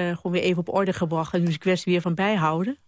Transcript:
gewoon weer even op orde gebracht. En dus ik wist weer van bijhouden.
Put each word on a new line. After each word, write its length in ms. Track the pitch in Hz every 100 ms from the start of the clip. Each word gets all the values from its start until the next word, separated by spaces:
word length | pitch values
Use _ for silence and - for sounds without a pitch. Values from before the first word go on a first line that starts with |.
| 175 170
gewoon 160 | 180
weer 100 | 180
even 160 | 185 175
op 160 | 170
orde 180 | 196 190
gebracht. 420 | - 170 165 160
En 100 | 180
dus 100 | 170
ik 100 | 151
wist 200 | 190 180
weer 160 | - 175
van 140 | 170
bijhouden. 640 | 170 202 208 156 160 202 285